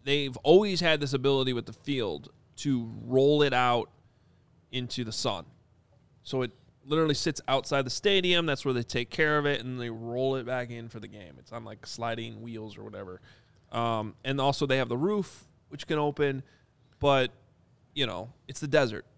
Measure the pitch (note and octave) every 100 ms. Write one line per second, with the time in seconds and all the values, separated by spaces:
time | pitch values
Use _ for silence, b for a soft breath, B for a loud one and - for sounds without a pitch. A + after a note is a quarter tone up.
0 | C3+ D3 C#3 A#2+ C#3+ F3+ G#3 F3+ E3+ D#3
1 | C#3+ C3+ C#3 C#3 C3 A#2+ A2+ A2 - C3+
2 | G#2 D2 - _ _ - C#3+ B2+ A2+ G#2+
3 | A2+ C3 C#3 D3 C#3+ B2+ B2 A#2+ - _
4 | _ _ _ _ _ _ _ C3 B2 -
5 | A2+ - C3 F#2+ - _ _ _ _ _
6 | _ _ - C3+ B2 - _ _ C3+ D#3
7 | D#3+ C#3+ E3+ D3 - C3+ - C#3+ B2+ -
8 | G3+ G3 F3+ F3 E3 C3+ C#3+ B2+ A#2+ C3
9 | A#2+ - D#3 D3+ C#3+ C3+ B2 B2+ A#2+ A2+
10 | A#2 B2 C3+ C3 A#2+ B2+ B2 A#2 A#2 A2+
11 | G#2 G2+ F2 C2+ - A2+ A2 G#2+ - -
12 | A#2 A2+ A2+ A2 A#2 A2 A2 G2+ G#2+ G#2
13 | F#2+ F#2 b b b b _ A#2 A#2 A2+
14 | G#2+ - C3+ C#3 C#3 C3+ C#3+ C3+ A#2+ B2
15 | E3+ G#3+ - - - _ _ D3 - D#3
16 | D3 C#3+ C#3+ C3+ - b b _ _ _
17 | C#3+ C3+ B2+ - _ _ _ _ _ D3
18 | B2 F2+ A#2+ - - C3 D3+ D3 B2+ G2
19 | -